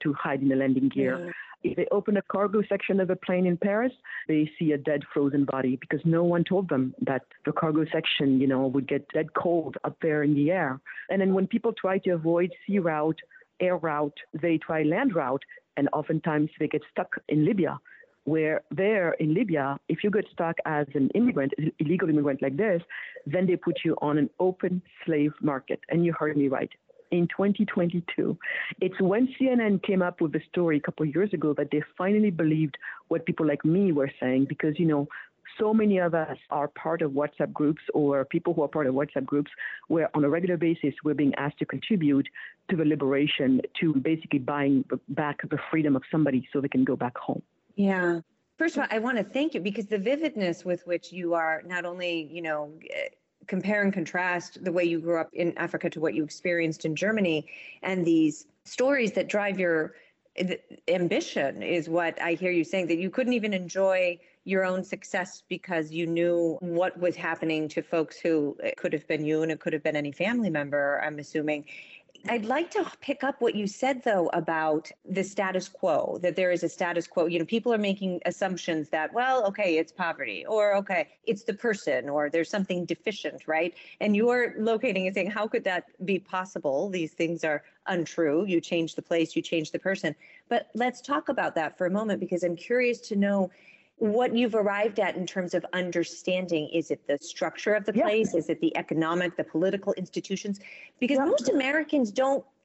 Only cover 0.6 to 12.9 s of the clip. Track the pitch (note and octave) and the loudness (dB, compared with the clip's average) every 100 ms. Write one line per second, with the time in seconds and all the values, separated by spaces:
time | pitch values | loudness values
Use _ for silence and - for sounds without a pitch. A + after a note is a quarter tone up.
0.6 | C3+ C3 C3+ C3+ C3 C3 F3 - - - | 4 4 2 2 0 -2 -6 -12 -16 -6
1.6 | E3+ - - G3+ G3 G#3 - F#3+ G3+ G#3+ | -4 -2 0 0 2 0 0 0 2 2
2.6 | G3+ G3 - F#3+ F#3 F#3 - F3+ F#3 E3+ | 2 -2 2 2 2 0 0 2 2 2
3.6 | G3+ G#3 B3+ - - - - D#3 D3+ - | 0 2 0 -4 -14 -10 0 2 0 0
4.6 | D#3+ C#3+ C#3 D3 - D#3 C#3+ C#3+ C3+ C3+ | 0 2 0 -2 0 0 2 2 2 2
5.6 | C3 C3 - D3 E3 E3 F3 E3+ E3+ F#3+ | 0 0 -2 0 2 4 4 2 2 0
6.6 | F3+ C3+ C3 - - C3 - - - D3+ | 2 0 0 -2 -2 -2 -6 -8 -4 0
7.6 | D#3 D#3 D#3+ - - - C#3 C3 C3+ C3 | 0 2 0 0 -2 0 4 4 4 2
8.6 | C3+ C3+ C3+ C#3+ - D3+ D#3 - F3+ E3+ | 2 0 0 -4 -2 -2 -2 -2 0 0
9.6 | C#3+ - D3+ - E3 D3+ D3 C#3+ D3 F#3 | 0 -6 -8 -2 0 2 4 4 4 2
10.6 | D3 C3+ - - - G3 F#3+ F#3+ F#3+ A#3 | 0 -4 -10 -14 -4 0 2 2 2 0
11.6 | A#3 A3 F#3+ F#3+ F#3+ F3 D#3+ E3+ F3+ - | -2 -2 -2 0 0 0 2 2 0 -4
12.6 | - G3+ E3+ | -2 0 2